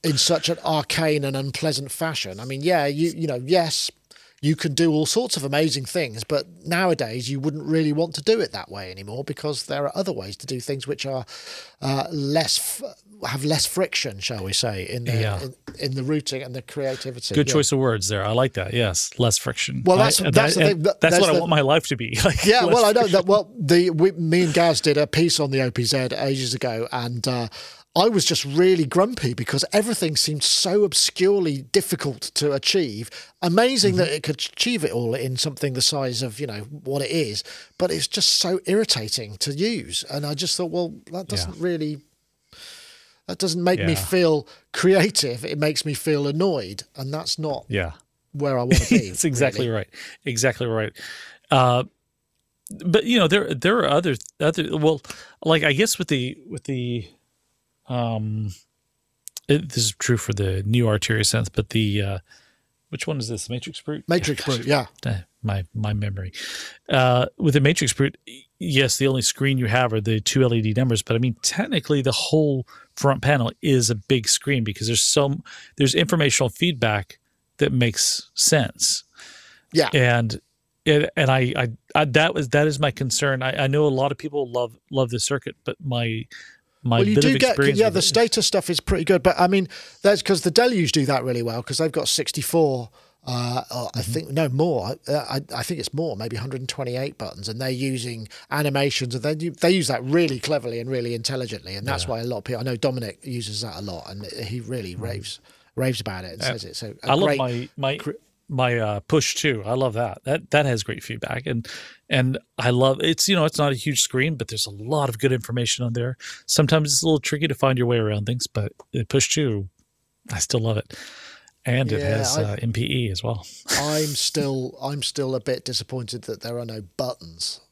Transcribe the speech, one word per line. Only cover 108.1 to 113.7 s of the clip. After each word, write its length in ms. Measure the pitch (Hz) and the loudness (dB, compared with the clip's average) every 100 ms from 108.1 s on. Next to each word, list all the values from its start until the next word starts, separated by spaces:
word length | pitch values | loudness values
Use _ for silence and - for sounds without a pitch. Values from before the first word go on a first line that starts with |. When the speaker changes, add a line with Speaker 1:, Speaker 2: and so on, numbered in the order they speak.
| - _ _ - | -10 _ _ -8
Speaker 2:
my, 300 | 131 127 120 | -2 0 0
uh, 220 | 107 104 | -2 -4
push 340 | - 156 - | 2 2 2
too. 300 | - 156 113 98 | 0 -2 -2 -2
I 60 | |
love 200 | 127 131 | 0 0
that. 280 | 110 117 87 | 0 -4 -4
That, 300 | - 156 - | -4 -4 2
that 140 | 147 139 | 2 2
has 180 | 113 | 0
great 180 | 110 117 | -4 -8
feedback, 440 | - 117 - 123 131 | -10 -10 -6 -6 -4
and, 200 | 117 - - - - _ | -4 -6 -14 -18 -20 _
and 300 | 135 127 135 _ - | 2 2 0 _ -2
I 140 | 123 | 2
love, 300 | 123 131 135 | 4 4 2
it's, 280 | 160 160 - | 0 0 2
you 60 | |
know, 100 | 185 | 2
it's 140 | 156 - | 2 0
not 140 | 143 | 0